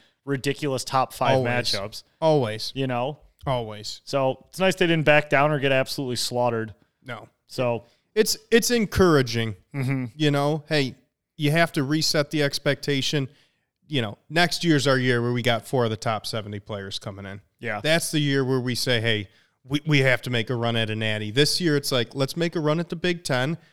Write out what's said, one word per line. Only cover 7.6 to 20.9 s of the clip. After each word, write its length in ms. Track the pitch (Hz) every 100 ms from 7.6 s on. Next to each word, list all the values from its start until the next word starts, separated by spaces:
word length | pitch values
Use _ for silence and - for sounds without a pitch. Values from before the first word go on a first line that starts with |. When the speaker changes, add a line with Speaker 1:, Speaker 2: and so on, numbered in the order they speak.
| 123 117 - _ _
Speaker 2:
It's, 240 | 214 214 - -
it's 180 | 233 -
encouraging. 840 | 240 196 - 185 147 123 117 113 101 _
Speaker 1:
Mm-hmm. 320 | 143 131 135 123 147
Speaker 2:
You 140 | 151
know, 340 | 143 143 156 147
hey, 240 | 156 131 - _ _ _ -
you 120 | 143
have 220 | 160 170
to 120 | 160
reset 460 | 131 156 - 160 143
the 140 | 151
expectation. 840 | 143 - 147 139 - 139 - 151 131 _ _ _ _ _ -
You 160 | 147
know, 160 | 107 - -
next 340 | 156 175 -
year's 220 | 170 147 135
our 140 | 131
year 240 | 127 120
where 80 | 120
we 80 | 123
got 260 | 120 113 -
four 180 | 131 113
of 40 |
the 80 | 110
top 300 | 120 107 -
seventy 320 | 113 104 104
players 400 | - 101 98 -
coming 260 | - 98 98
in. 160 | 101 - _
Speaker 1:
Yeah. 220 | 117 104
Speaker 2:
That's 300 | 143 165 -
the 80 | 156
year 260 | 147 139 127
where 140 | 131
we 160 | 123 120
say, 260 | 131 120
"Hey, 280 | 117 107 98 _ _ _
we, 180 | 123 147 156
we 120 | 143
have 220 | 131 120
to 60 | 127
make 220 | 123 110
a 40 | 123
run 200 | 117 117
at 160 | 110